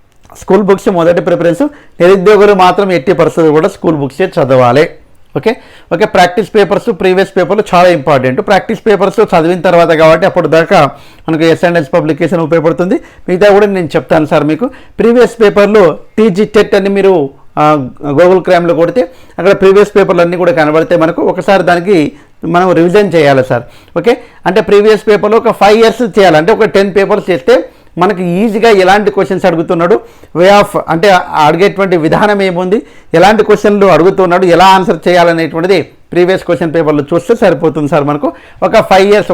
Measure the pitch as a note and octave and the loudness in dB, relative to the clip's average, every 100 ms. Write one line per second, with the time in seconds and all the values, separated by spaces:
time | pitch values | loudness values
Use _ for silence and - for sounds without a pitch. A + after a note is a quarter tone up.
0 | _ _ _ - - F#3+ G3+ F#3+ A#3 F3+ | _ _ _ -12 -2 0 0 0 -2 0
1 | E3 F3 E3+ E3+ E3+ E3 D4 - - - | 0 -2 -2 -2 -2 -2 -4 -8 -16 -2
2 | F3 G3 F#3 G#3 G#3 F#3+ F3+ F3 G3 F3 | 2 2 4 4 4 2 2 0 -2 -2
3 | F#3+ E3 D#3 E3+ D#3+ D3+ E3+ - F3 D3+ | -2 0 0 0 0 0 -2 -4 -4 -4
4 | C#3 - F#3 E3+ C3 C3 B2 C3+ E3 - | -6 -6 -6 -4 0 2 2 2 -2 -6
5 | - - - D3 A3 B3 - - - E3+ | -20 -20 -12 -6 -4 -6 -10 -20 -8 -4
6 | G#3 G3 F3+ F3+ G3 G#3+ F#3 G3+ A#3+ F3 | -2 0 0 -2 -2 0 0 -2 -4 -4
7 | F#3+ F#3 F#3+ F#3+ E3+ G#3+ G#3 F3 F3+ E3+ | -2 0 -2 -2 -2 -2 0 2 2 2
8 | C#3+ C#3 B2+ C3 G3 G3 - G#3+ A3+ G3 | 0 -2 -2 -4 -2 -2 -2 -4 -2 0
9 | G3 A3+ G#3 F3 D#3+ F#3 F#3 F3 E3+ D#3+ | 0 -2 0 0 0 -2 0 2 2 2
10 | D#3+ E3 F#3+ F3+ D#3 D#3+ E3 F#3+ C#3 - | 2 2 0 -2 0 0 2 2 0 -4
11 | - - - D#3 E3 D#3 F3 E3+ D3 F3 | -20 -14 -6 -2 0 0 0 -2 -2 -2
12 | D#3+ C#3+ D#3+ E3+ D#3 E3 D#3+ E3 F3+ D4 | -2 -4 -4 -2 -2 -2 0 -2 -2 -4
13 | - - - F3+ G#3 G3+ G#3 F#3+ D#3+ D#3+ | -6 -14 -6 0 2 2 0 -2 -4 -6
14 | - E3 D3+ D#3 D3 D#3 B3+ - - - | -2 -2 0 -2 -2 -4 -6 -8 -12 -2
15 | A3 B3 A3+ - G3+ G3+ G3+ G#3+ F3 - | 0 2 0 2 0 2 2 2 2 0
16 | - - A3 F3+ G#3 G#3+ - G3 G3 G3 | -6 -2 0 0 0 0 0 -2 -2 0
17 | F#3+ F3+ C#3 - - - D3+ D3+ B2+ - | 0 0 -2 -10 -12 -2 0 0 -4 -10
18 | D3 C#3+ F3+ F#3 F3+ F3 E3+ D3+ E3+ B3 | -4 0 2 2 0 0 0 0 0 -2
19 | - - - - F3 G3 F#3+ G3 G#3 G3+ | -4 -8 -16 -4 -2 2 2 2 2 0
20 | F3+ F3 E3+ F3 F3 E3 D3+ D#3+ E3 E3+ | 0 0 -2 0 -2 0 0 0 0 0
21 | D#3+ E3+ B3 F3 F#3+ G3 F3 F3 F3 F3+ | -2 -2 -4 -2 0 0 0 -2 0 0
22 | C#3+ - _ _ - E3+ F#3 E3 F3 G3+ | -2 -6 _ _ -4 -2 0 2 2 0
23 | G3+ E3 C#3+ C3+ B2+ A#2+ A#2+ - - E3+ | 0 2 2 0 0 -4 -6 -18 -12 -4
24 | A#3 C4 - - F3 G3 G3+ G3+ G#3+ G#3 | -2 -4 -8 -8 -4 -2 2 2 2 2
25 | A3+ G3+ G#3 A3+ A3+ - G3+ G#3+ A3 - | 0 0 0 0 0 0 2 4 2 0
26 | A#3 G#3 F#3 D#3 E3+ G3+ G#3+ G3 G3 G3 | -2 2 2 2 0 0 0 0 0 -2
27 | F#3+ G3+ - F3 - C4+ - _ _ E3 | -2 -2 -2 -2 0 0 -2 _ _ -4
28 | F#3 F3+ F3 F3 A3+ G#3 A3+ G3 F#3 G3+ | -2 -2 -4 -2 -2 0 2 2 2 0
29 | G3+ G3+ F3+ F#3 F#3 E3 E3+ E3+ F3 A#3 | 0 -4 -4 -2 -2 -2 -2 -2 0 -2
30 | - - - D#3 F#3 G3+ G3 D#3+ - E3 | -4 -20 -8 0 2 2 0 -4 -4 -2
31 | G3+ F3+ - D#3 D3+ E3 G3 D#3+ G3 F3 | 2 0 0 0 0 2 0 -2 -2 -2
32 | D3+ E3+ G#3 G3+ F#3+ F3 F#3 A3+ - - | -2 0 0 0 -2 -4 -4 -4 -6 -18
33 | - E3 F#3+ A3 G#3 G#3 G#3+ G#3 G3 D#3 | -4 2 2 2 2 0 0 2 2 2
34 | F3+ E3+ F#3 F3+ F#3 F3 F#3 F#3+ F#3 E3 | 2 0 0 0 2 4 4 2 0 -4
35 | F#3 F3 E3+ E3 D#3+ E3 F3+ F#3 - _ | 0 2 2 0 -4 -4 -2 -2 -4 _
36 | _ E3+ F3+ F#3 - B2+ E3+ E3 D#3 D3 | _ -2 0 -2 -4 -4 -2 -2 0 -2
37 | C#3+ E3+ - A#3 G3 D3 D#3+ D#3+ C#3+ D#3+ | -2 -2 -2 0 0 0 -2 -2 -2 -2
38 | C#3+ D3 D#4+ - - - F#3 G#3 - F#3+ | -2 -4 -6 -8 -18 -8 -2 0 2 2
39 | G3 G#3 F3+ | 2 2 0